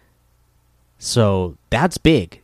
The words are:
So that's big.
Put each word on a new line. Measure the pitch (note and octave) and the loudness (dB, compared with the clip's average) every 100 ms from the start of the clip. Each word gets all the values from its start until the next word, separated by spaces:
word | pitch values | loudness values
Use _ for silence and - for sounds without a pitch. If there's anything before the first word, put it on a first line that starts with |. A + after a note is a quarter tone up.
| _ _ _ _ _ _ _ _ _ _ | _ _ _ _ _ _ _ _ _ _
So | - B2 G#2+ F#2+ F2+ - - | -6 0 0 0 -4 -8 -6
that's | A2+ F3 - | -2 -2 0
big. | D#3 D#3 E2+ - | 2 2 0 -12